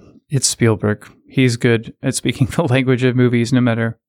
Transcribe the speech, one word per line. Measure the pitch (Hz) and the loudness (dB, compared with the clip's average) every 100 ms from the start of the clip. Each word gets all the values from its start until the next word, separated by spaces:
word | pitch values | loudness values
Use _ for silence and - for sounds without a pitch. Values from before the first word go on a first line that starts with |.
| - - - | -20 -20 -6
it's | 135 - | -2 -2
Spielberg. | - 113 104 104 104 - _ _ | 2 2 2 -2 -4 -10 _ _
He's | 135 127 117 | 0 0 2
good | 123 113 - - | 0 0 -2 -8
at | 131 | -6
speaking | - 127 - 135 | -4 -4 -2 -2
<laughs> | - | 0
the | |
language | 160 131 127 123 | 0 0 0 0
of | 127 | 0
movies, | 123 123 117 117 | 2 2 2 0
no | 127 | 0
matter | 123 113 113 - | 0 -2 -4 -8